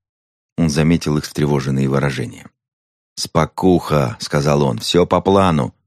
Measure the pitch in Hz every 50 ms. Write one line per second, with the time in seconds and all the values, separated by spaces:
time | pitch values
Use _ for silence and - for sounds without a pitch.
0 | _ _ _ _ _ _ _ _ _ _ _ - 85 80 71 78 76 82 85 76
1 | - 76 76 73 - - - - 76 71 73 69 65 67 67 67 67 65 67 67
2 | 71 71 65 - - - - - - - _ _ _ _ _ _ _ _ _ _
3 | _ _ _ - - - - 82 78 - - - - 92 87 82 - - 76 73
4 | 67 58 58 - - - - 73 69 76 73 73 71 67 58 - - - - 87
5 | 90 - 92 90 - 95 98 98 95 92 80 73 60 - - _ _